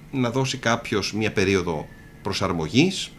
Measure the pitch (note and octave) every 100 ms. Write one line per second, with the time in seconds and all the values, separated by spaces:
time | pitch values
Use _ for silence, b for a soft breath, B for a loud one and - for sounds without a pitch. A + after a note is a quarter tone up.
0 | - C#3 A#2+ B2 C3 B2+ A#2 A#2 - G#2
1 | F#2+ G#2 G#2+ - F#2+ F#2+ F2 D#2 - -
2 | - - G2 F#2+ F#2+ F2 D#2 A2 F3+ F#3+
3 | -